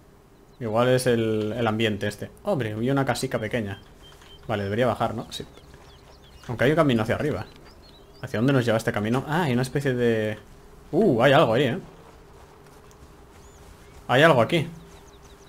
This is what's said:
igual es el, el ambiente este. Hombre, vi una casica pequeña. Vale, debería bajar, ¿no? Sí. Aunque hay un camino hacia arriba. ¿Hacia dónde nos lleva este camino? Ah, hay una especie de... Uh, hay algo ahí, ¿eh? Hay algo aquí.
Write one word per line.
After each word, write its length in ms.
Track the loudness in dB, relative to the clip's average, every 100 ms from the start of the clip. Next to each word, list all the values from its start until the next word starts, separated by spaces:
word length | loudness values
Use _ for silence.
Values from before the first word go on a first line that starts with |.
| -20 -20 -20 -20 -20 -12
igual 280 | -4 0 4
es 180 | 4 2
el, 480 | 0 0 -2 -2 -2
el 100 | -2
ambiente 400 | 0 0 -2 -4
este. 240 | -8 -12 -10
Hombre, 320 | -4 -4 -4
vi 160 | -4 -2
una 160 | 0 0
casica 320 | -2 -4 -4
pequeña. 420 | -4 -4 -6 -8 -14 -20 -20 -20 -20 -18 -6
Vale, 180 | -4
debería 220 | -2 0 0
bajar, 280 | 0 -4
¿no? 180 | -4 -10
Sí. 120 | -14 -16 -20 -20 -20 -20 -20 -20 -20 -20 -20 -12
Aunque 160 | -2
hay 60 | 0
un 40 | 2
camino 260 | 2 2
hacia 120 | 0
arriba. 320 | -2 -2 -6 -8 -16 -20 -20 -20 -20 -20 -16
¿Hacia 180 | -8 -2
dónde 140 | 2
nos 140 | 2 2
lleva 100 | 0
este 160 | -2
camino? 320 | -2 -2 -2 -2
Ah, 180 | -2
hay 100 | 0
una 80 | -2
especie 320 | -2 -4 -2
de... 420 | 0 0 0 -2 -6 -14 -20 -20 -20 -6
Uh, 300 | 0 2 4
hay 100 | 4
algo 220 | 6 4
ahí, 80 | 2
¿eh? 160 | 0 -2 -8 -18 -20 -20 -20 -20 -20 -20 -20 -20 -20 -20 -20 -20 -20 -20 -20 -20 -20 -20 -20 -18 -2
Hay 140 | 4
algo 200 | 6 6
aquí. 240 | 4 0 -2 -8 -20 -20 -20 -20 -20 -20